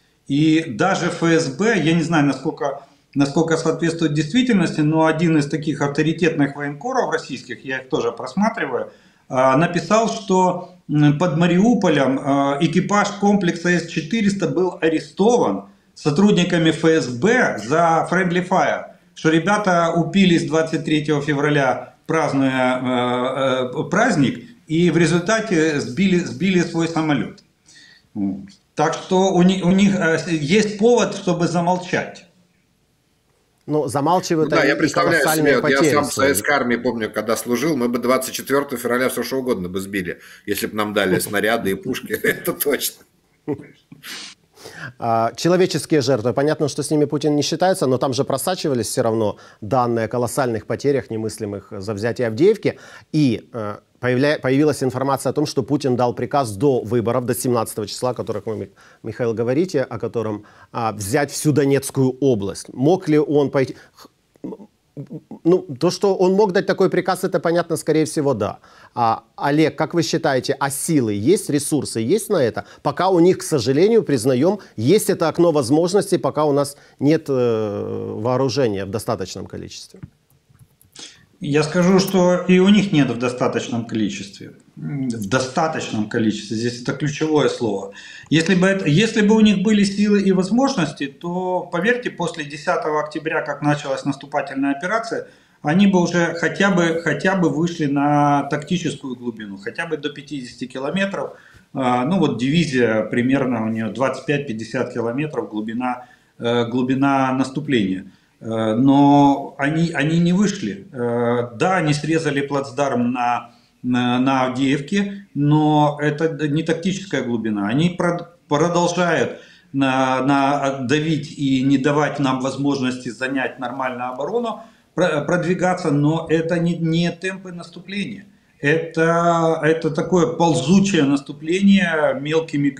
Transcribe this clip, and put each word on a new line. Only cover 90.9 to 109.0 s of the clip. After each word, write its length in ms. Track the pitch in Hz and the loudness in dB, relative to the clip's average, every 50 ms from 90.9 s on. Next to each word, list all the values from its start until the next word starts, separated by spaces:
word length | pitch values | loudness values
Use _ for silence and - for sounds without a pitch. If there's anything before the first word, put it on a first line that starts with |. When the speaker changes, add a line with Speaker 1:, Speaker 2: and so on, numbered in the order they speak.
| - - 143 | -2 -6 -8
Speaker 1:
то, 640 | 135 - - - 175 175 185 185 185 180 175 - - - | -8 -8 -10 -10 -8 -6 -4 -4 -2 -2 -4 -4 -4 -4
поверьте, 380 | 175 180 233 247 - - 185 | -2 0 0 0 0 -2 -8
после 340 | - - 175 160 - 160 147 | -6 -4 -6 -6 -6 -8 -10
десятого 600 | 143 151 151 - 185 170 156 - 156 151 151 147 | -10 -12 -8 -4 -2 -2 -2 -2 -2 -2 -2 -4
октября, 380 | - - 156 147 160 160 151 147 | -4 -6 -8 -6 -4 -4 -4 -4
как 200 | 147 139 - 147 | -4 -6 -2 0
началась 420 | 147 147 147 - 139 135 131 - | 0 0 0 -2 -6 -6 -4 -4
наступательная 680 | 143 139 - - 135 - 143 135 - 135 135 139 139 139 | -6 -6 -6 -8 -6 -4 -4 -4 -4 -4 -2 -2 -2 -2
операция, 560 | - 175 180 220 226 226 - 151 120 - - - _ _ _ _ _ - | -2 -4 -4 -2 -4 -4 -4 -8 -8 -10 -12 -18 _ _ _ _ _ -2
они 240 | 147 160 190 202 | 0 2 4 4
бы 160 | 196 185 180 170 | 4 4 4 2
уже 320 | 165 175 175 170 160 165 | 2 2 0 0 0 -2
хотя 380 | - 165 160 - - 196 202 185 | -2 -4 -2 0 2 2 2 4
бы, 280 | 175 170 165 160 165 - | 4 2 2 0 -2 -2
хотя 320 | 160 143 143 - 190 190 | -2 -2 0 0 0 2
бы 140 | 185 170 151 | 2 2 2
вышли 360 | 135 151 170 175 170 - 156 | 2 0 -2 -2 -2 -2 -2
на 560 | 139 143 143 143 147 147 147 147 143 143 143 139 | 0 0 0 2 2 4 4 4 4 2 2 0
тактическую 720 | 139 156 147 - - 185 175 165 139 - - - 131 123 | -2 -6 -6 -4 -4 -4 -4 -4 -4 -6 -8 -10 -12 -12
глубину, 440 | 123 120 120 110 107 107 101 98 98 | -10 -8 -10 -8 -10 -10 -14 -14 -14
хотя 280 | 101 117 - 165 170 | -14 -12 -10 -10 -8
бы 100 | 170 156 | -6 -6
до 140 | 147 143 147 | -6 -6 -8
пятидесяти 560 | 143 147 - - 151 139 120 117 - - 127 | -10 -10 -14 -12 -12 -12 -12 -12 -12 -12 -12
километров. 720 | 120 - - 135 147 165 190 196 196 196 - 127 - - - - - - - _ _ - | -10 -10 -8 -8 -4 -4 -4 -4 -4 -4 -6 -10 -10 -12 -16 -20 -20 -20 -20 _ _ -6
А, 320 | 139 131 123 123 123 127 | -2 0 0 2 0 0
ну 140 | 151 190 185 | 0 0 2
вот 200 | 156 131 120 113 | 2 0 0 0
дивизия 680 | 123 135 151 175 156 - 131 123 120 110 110 110 107 | -2 0 2 2 2 2 2 2 2 2 2 0 0
примерно 600 | - 123 123 120 131 135 135 131 127 123 110 110 | -2 -2 0 0 2 2 2 0 0 -2 -2 -2
у 40 | 110 | -4
неё 240 | 113 113 113 104 92 | -4 -4 -4 -6 -4
двадцать 340 | 113 135 127 - - - | -2 -2 -2 -2 -4 -4
пять-пятьдесят 640 | - 143 143 - - 110 110 110 - - 127 117 123 - | -4 -2 -2 -2 -6 -8 -10 -8 -6 -4 -4 -4 -4 -4
километров 560 | 123 110 117 120 139 156 147 143 120 107 104 | -4 -4 -4 -2 -4 -4 -4 -4 -6 -8 -6
глубина, 560 | 107 107 107 113 113 120 123 127 123 - - - - _ _ _ _ - | -6 -8 -8 -6 -6 -6 -4 -4 -6 -6 -10 -18 -20 _ _ _ _ -6
э, 260 | 117 117 120 120 117 | -4 -2 0 0 0
глубина 680 | 113 120 131 127 127 135 135 139 139 139 135 131 131 127 | 0 -2 -2 -2 0 0 0 2 2 2 2 2 0 0
наступления. 760 | 135 127 - - 156 147 - 135 117 98 92 95 95 - - - _ _ _ _ - | -2 -2 -4 -4 -8 -4 0 0 0 0 0 -2 -6 -8 -14 -20 _ _ _ _ -12
Э, 340 | 120 113 113 110 110 110 110 | -6 -4 -2 0 0 0 2
но 840 | 117 135 139 139 143 | 2 4 4 6 6